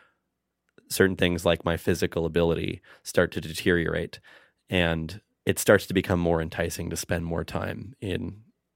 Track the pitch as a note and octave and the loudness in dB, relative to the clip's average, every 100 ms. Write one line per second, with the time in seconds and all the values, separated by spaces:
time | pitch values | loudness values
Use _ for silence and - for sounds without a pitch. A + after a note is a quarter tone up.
0 | _ _ _ _ _ _ _ _ - - | _ _ _ _ _ _ _ _ -2 4
1 | F#2+ F2+ F2+ F2 F2 E2+ - - - E2+ | 4 4 0 2 2 2 0 -2 0 0
2 | F2+ E2+ E2 E2 E2+ E2 F#2+ - - - | -2 -2 0 2 2 0 -4 -8 -12 -20
3 | - - E2+ F2 D#2+ D#2+ F#2+ F2 D#2+ E2 | -4 2 2 0 -8 -2 2 2 2 -2
4 | E2+ - - - _ _ - F#2 E2+ E2 | -6 -10 -20 -20 _ _ -2 2 2 0
5 | D#2+ G2+ - _ - F#2+ - G2+ - F#2 | -4 -10 -18 _ -2 2 6 4 4 0
6 | - F2+ E2+ E2 D#2+ - E2+ - E2+ E2 | 2 2 2 0 -2 -4 -4 -4 -8 -6
7 | - F2 E2+ E2 - - - - G2+ - | -4 -4 -4 -6 -4 -6 -6 -8 -12 -10
8 | G2+ F2+ F2+ G2+ - _ _ | -6 -6 -6 -12 -20 _ _